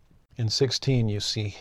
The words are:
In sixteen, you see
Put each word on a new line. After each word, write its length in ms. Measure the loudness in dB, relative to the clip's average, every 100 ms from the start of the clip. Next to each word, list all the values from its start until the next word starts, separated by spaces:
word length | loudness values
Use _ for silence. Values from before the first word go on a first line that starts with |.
| _ -20 _ -4
In 100 | -2
sixteen, 640 | 2 0 2 2 2 2
you 100 | 0
see 380 | -2 -4 -4 -8